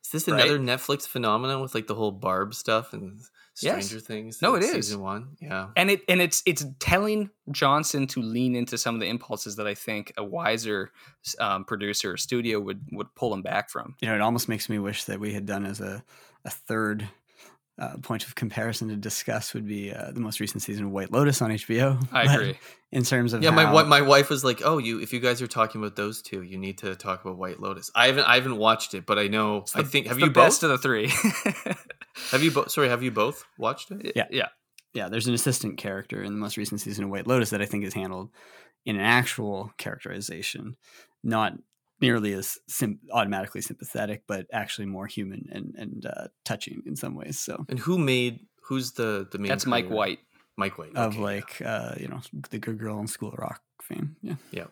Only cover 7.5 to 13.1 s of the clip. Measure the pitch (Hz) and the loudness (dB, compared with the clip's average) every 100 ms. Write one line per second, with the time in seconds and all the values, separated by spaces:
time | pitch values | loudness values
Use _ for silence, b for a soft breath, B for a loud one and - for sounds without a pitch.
7.5 | 143 139 147 160 143 135 - 113 117 127 | 0 4 4 2 0 -2 -2 -2 0 0
8.5 | 123 120 117 123 113 98 120 - 110 - | 0 -2 -2 -2 -2 -2 -4 -6 -8 -8
9.5 | 101 104 101 - 107 101 - 104 170 135 | -4 -4 -4 -6 -6 -8 -10 -6 -2 0
10.5 | 117 113 104 95 b b b - - 110 | 0 0 -2 -4 b b b -12 -4 0
11.5 | 95 98 104 104 101 101 87 - 123 117 | -2 -2 -4 -2 -2 -4 -4 -2 -2 0
12.5 | 107 101 101 - 101 104 | -2 -2 -8 -8 -10 -10